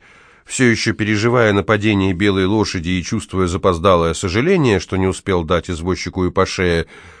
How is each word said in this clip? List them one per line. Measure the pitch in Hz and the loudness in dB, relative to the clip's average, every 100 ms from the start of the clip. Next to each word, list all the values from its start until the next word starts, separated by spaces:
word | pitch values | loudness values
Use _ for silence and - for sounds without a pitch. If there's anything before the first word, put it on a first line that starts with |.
| - - - _ - | -20 -20 -20 _ -12
Все | - 123 | -2 0
еще | 110 120 | 2 -2
переживая | 104 107 104 117 123 113 | -2 -2 0 2 4 4
нападение | 101 95 107 107 101 95 | 2 2 0 2 2 0
белой | 87 104 95 95 | 0 0 2 0
лошади | 107 98 95 82 | 0 -2 -4 -2
и | 92 | -4
чувствуя | 80 113 - 95 90 | -2 -6 -4 -2 -2
запоздалое | 90 95 85 95 87 82 | 0 0 2 2 2 2
сожаление, | 82 95 98 156 190 131 95 | -2 -2 -2 0 2 2 0
что | - 95 | 0 -2
не | 95 | -2
успел | 90 - 90 | -2 -2 -2
дать | 80 87 - | 0 -2 -2
извозчику | 85 87 87 90 95 90 | -6 -4 -4 -4 -2 -2
и | |
по | 95 92 | 0 -2
шее, | - 90 82 78 - - - | 0 0 0 -4 -12 -20 -20